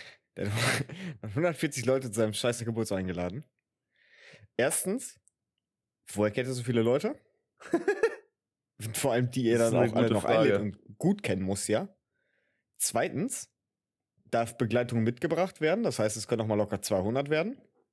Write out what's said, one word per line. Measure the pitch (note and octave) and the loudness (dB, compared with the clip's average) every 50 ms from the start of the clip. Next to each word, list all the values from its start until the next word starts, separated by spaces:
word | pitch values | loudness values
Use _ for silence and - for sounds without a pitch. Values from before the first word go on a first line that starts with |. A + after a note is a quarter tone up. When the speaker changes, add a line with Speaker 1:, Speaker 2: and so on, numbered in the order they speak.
| - - - _ _ _ _ | -20 -20 -20 _ _ _ _
Speaker 1:
Der | - F#2+ | -6 -4
hat | G#2 G#2 | -4 -2
<laughs> | A#2 A#2+ B2 A#2+ A#2 - - D3+ F3+ F#3+ F3 C#3 - - A2 G2 | 0 0 0 0 0 -4 -6 -10 -12 -12 -12 -12 -10 -12 -6 -2
hundertvierzig | C3+ E3+ F3 D#3 - - D3+ - C3+ A2+ | 0 0 0 0 0 -2 -2 -2 -2 0
Leute | B2 C3 C3+ C3 A#2+ G#2 | 0 0 0 0 -2 0
zu | A#2 | 0
seinem | A2+ G#2+ G#2 | 0 0 0
scheiß | - - B2 A#2 A#2+ A2+ | 0 0 0 0 -2 -4
Geburtstag | A#2 A2+ A#2 A2 - G2+ F#2+ | -4 -2 -2 -2 -2 -2 -2
eingeladen. | F#2 F#2 F2 F2 F2+ F2+ F#2 C3+ - - _ _ _ _ _ _ _ _ _ _ _ _ _ - - - - - - - _ | -2 -2 -2 -4 -4 -4 -6 -8 -12 -16 _ _ _ _ _ _ _ _ _ _ _ _ _ -20 -20 -20 -20 -20 -20 -8 _
Erstens, | - A#2+ D3 D3+ - - F#3 G3+ C4 - - - _ _ _ _ _ _ _ _ _ _ _ _ _ _ _ _ _ _ - - | 0 0 2 2 0 0 -2 -4 -4 -6 -10 -14 _ _ _ _ _ _ _ _ _ _ _ _ _ _ _ _ _ _ -8 -2
woher | G#2 G#2+ G#2 | 0 0 2
kennt | G2+ C3 B2 | 2 0 -2
er | B2+ C3 | -2 -4
so | B2 A#2 | -4 -2
viele | B2+ A#2+ A#2 A2 | 0 2 2 4
Leute? | A#2 B2 D3 G3 A3+ D4+ - _ _ _ _ _ _ _ _ | 4 4 2 2 -2 -4 -8 _ _ _ _ _ _ _ _
Speaker 2:
<laughs> | - - - - - - G#4 - - A4+ - - - _ _ _ _ _ _ _ _ _ _ - | -6 -2 -2 0 0 0 0 2 0 0 0 -4 -12 _ _ _ _ _ _ _ _ _ _ -12
Speaker 1:
Und | G#2+ A2 A2 | -10 -6 -4
vor | - - C#3 A#2 | -2 0 2 2
allem, | B2 B2 B2 - | 2 2 0 0
die | C3+ B2 A2+ | 0 2 4
er | A#2 A#2 | 4 4
Speaker 2:
Das | A#2 | 4
ist | A#2 A2+ | 4 4
Speaker 1:
dann | - G#2 | 4 2
Speaker 2:
eine | A2+ | 2
Speaker 1:
auch | - | 2
alle | - A#2+ | 2 2
Speaker 2:
gute | A2+ A2 | 2 2
Speaker 1:
noch | G2+ - | 2 2
Speaker 2:
Frage. | - A2+ A2 | 2 4 4
Speaker 1:
einlädt | A2 G#2+ G2+ G2+ | 4 4 4 2
und | G#2+ G#2 G2+ - - - G#2 - | 0 -2 -6 -8 -14 -20 -8 -2
gut | - E3+ G3+ G3+ - | 0 0 0 0 -2
kennen | - F#2+ F#2+ F#2+ | -4 -2 -2 -2
muss, | F#2+ G2+ G2+ - | -2 -2 -4 -2
ja. | - G#2 A2+ D4+ D4 - _ _ _ _ _ _ _ _ _ _ _ _ _ _ _ _ - | 0 0 0 0 -4 -10 _ _ _ _ _ _ _ _ _ _ _ _ _ _ _ _ -6
Zweitens, | - - - A2+ C3 C#3 - - G3 C4+ - - - - _ _ _ _ _ _ _ _ _ _ _ _ _ _ _ _ | -4 -2 0 0 0 0 0 -2 -4 -4 -4 -8 -10 -14 _ _ _ _ _ _ _ _ _ _ _ _ _ _ _ _
darf | - A#2 A#2 A#2 - | 0 0 0 0 -2
Begleitung | - B2 G#2+ A2+ B2 A#2+ A#2 A#2 A#2 A2 | -2 -2 2 2 2 0 2 0 0 2
mitgebracht | A2+ A#2 - - E3 D#3+ D#3+ F#3 F#3 - - | 0 0 0 -2 0 0 0 0 0 -2 0
werden. | D#3 D#3 F3 A3+ A#3 | 0 2 2 2 0
Das | E3 B2 - | 0 0 0
heißt, | G#2+ G#2+ - | 0 0 0
es | A2 - - | -4 -4 -2
können | B2 A2 A2 | -2 -2 0
auch | |
mal | A2 G#2+ | 0 2
locker | G#2 G#2 - G#2+ F#2+ - | 0 0 0 -2 -4 -2
zweihundert | - G#2 F#2+ F#2 G#2 A#2 C3+ C#3+ C#3+ | 0 0 0 2 0 0 -2 -2 0
werden. | D#3 D#3 E3+ A3 C#4 - - _ _ _ _ _ | 0 0 0 -2 -6 -10 -14 _ _ _ _ _